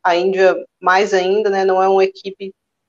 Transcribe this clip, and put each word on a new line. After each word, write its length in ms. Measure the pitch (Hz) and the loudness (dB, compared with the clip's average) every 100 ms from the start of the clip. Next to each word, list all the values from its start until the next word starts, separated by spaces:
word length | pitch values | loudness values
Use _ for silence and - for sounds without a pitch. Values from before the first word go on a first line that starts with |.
a 120 | 185 175 | -2 0
Índia 400 | 190 190 185 175 - _ | 0 2 2 0 -6 _
mais 340 | 180 185 202 | 0 2 2
ainda, 360 | 190 185 202 214 | 0 0 -2 -2
né, 160 | 196 190 | 0 0
não 160 | 185 | 0
é 60 | 190 | 2
uma 160 | 190 | 2
equipe 500 | 190 381 - 392 392 - _ _ | 0 -4 -16 -14 -16 -18 _ _